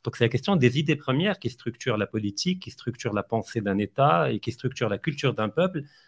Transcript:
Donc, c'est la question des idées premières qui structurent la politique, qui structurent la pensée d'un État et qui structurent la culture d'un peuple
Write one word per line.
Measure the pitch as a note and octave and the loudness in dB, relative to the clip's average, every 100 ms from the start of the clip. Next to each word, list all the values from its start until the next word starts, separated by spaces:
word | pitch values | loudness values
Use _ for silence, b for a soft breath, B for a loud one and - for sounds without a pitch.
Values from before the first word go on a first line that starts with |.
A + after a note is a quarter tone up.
Donc, | A#2 - | -6 2
c'est | |
la | A#2+ | 2
question | - - F#3 | 2 2 4
des | B2 C3 | 4 4
idées | D#3 C#3+ | 0 0
premières | - C3 G3+ F#3 | 0 0 2 -2
qui | C3 | -6
structurent | - A#2 - C3 G#2+ | -6 -10 -6 -2 0
la | - | 0
politique, | A2 G#2 G2+ F3+ F#3 | -2 -4 -2 -2 -2
qui | - | -6
structurent | - - - A#2 | -10 -8 -6 -4
la | G#2 | -4
pensée | - - - A2+ | -2 -2 -2 -4
d'un | G2+ G2 | 0 0
État | G#2 - C#3 E3+ C#3+ | 0 2 4 4 2
et | A2 | -2
qui | - | -4
structurent | - B2+ - A2 | -4 -4 -2 -2
la | G2+ | -2
culture | - - C3+ | -4 -2 -2
d'un | A2+ G#2+ | 0 -2
peuple | D#3+ F#3 D#3 C#3+ b | 0 0 -2 -10 b